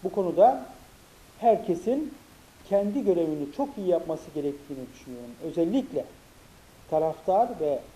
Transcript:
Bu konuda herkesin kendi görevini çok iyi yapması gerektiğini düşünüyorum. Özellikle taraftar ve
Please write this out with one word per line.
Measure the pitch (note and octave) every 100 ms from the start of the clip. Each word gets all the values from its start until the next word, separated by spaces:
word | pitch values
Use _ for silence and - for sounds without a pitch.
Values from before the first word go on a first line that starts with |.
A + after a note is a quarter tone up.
Bu | F#3
konuda | G#3 F3+ E3 C4+ - - - - - - - - -
herkesin | A#3 G#3 - E3+ G#3+ C4+ D4+ - - - - - -
kendi | G3+ G3+ A3
görevini | G#3 F3 E3 D3+ C#3+ -
çok | C#4 -
iyi | F#3+
yapması | E3+ E3 D#3 -
gerektiğini | D3+ C#3+ C#3+ - C#3 B2+
düşünüyorum. | - - B2 A#2+ A#2+
Özellikle | D#3+ E3 E3 B3 - D3 - - - - - - - - -
taraftar | D#3 D#3+ D#3 - F#3+ A#3 -
ve | D3+ D#3+ -